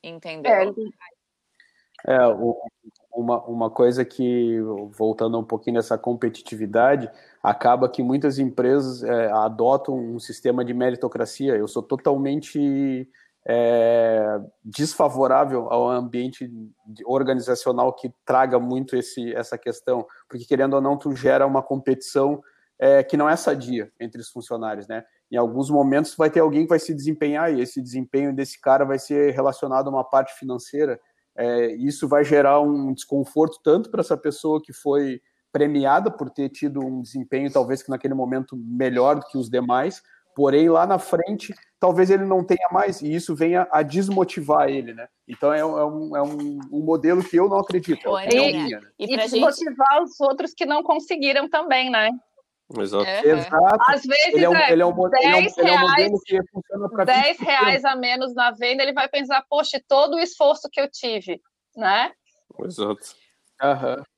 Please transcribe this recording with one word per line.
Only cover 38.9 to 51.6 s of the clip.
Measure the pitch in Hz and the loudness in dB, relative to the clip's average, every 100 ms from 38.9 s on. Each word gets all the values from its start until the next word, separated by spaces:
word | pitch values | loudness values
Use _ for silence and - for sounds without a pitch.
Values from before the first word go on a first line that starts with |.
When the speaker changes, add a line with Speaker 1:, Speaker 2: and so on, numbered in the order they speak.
| 123 131 147 | 4 4 2
Speaker 3:
do | - | -2
que | 135 | -8
os | 117 | -4
demais, | 123 123 123 156 - _ _ _ | -4 0 0 -2 -6 _ _ _
porém | - 139 143 165 | 0 4 6 6
lá | 165 180 | 4 4
na | 185 | 0
frente, | - 170 175 208 - - _ _ | 0 -2 -2 -6 -10 -18 _ _
talvez | 185 180 185 | 2 4 4
ele | 196 | 4
não | 196 190 | 4 0
tenha | 180 185 180 | 2 0 2
mais, | 185 202 - | 0 -2 -4
e | 147 | -6
isso | 160 175 | -6 -6
venha | 151 165 180 175 | -2 0 2 2
a | 156 | 0
desmotivar | 147 160 196 196 180 - 143 151 139 | 0 -2 0 0 0 -2 0 2 2
ele, | 139 117 | -2 -8
né? | 113 120 _ _ | -14 -18 _ _
Então | 120 143 | -2 0
é | 151 | 0
um, | 156 156 | -2 -2
é | |
um, | 151 156 156 147 | -4 -4 -6 -4
é | |
um, | 143 151 147 143 135 | -4 -6 -8 -10 -8
um | 147 | -6
modelo | 156 160 156 180 | -2 0 2 0
que | 180 170 | 2 2
eu | 196 | 2
não | 196 | 0
acredito, | 196 185 175 151 - | 0 -4 -2 -4 -2
é | |
Speaker 1:
Ô, | 196 | -4
Speaker 3:
opinião | 196 247 | 2 2
Speaker 1:
Aninha, | 285 311 | 2 0
Speaker 3:
minha, | 135 107 | -6 -8
né? | - _ | -16 _
Speaker 1:
e | |
Speaker 2:
E | 208 | -6
Speaker 1:
pra | 247 220 | -4 -2
gente | |
Speaker 2:
desmotivar | 254 302 - 330 247 269 285 | 2 2 0 -8 0 4 4
os | 349 - | 0 -2
outros | 277 269 339 | -2 -2 -6
que | - 294 | -6 -2
não | 294 | -2
conseguiram | - 311 302 339 277 277 294 | 0 -2 -2 -2 0 0 0
também, | 302 | -2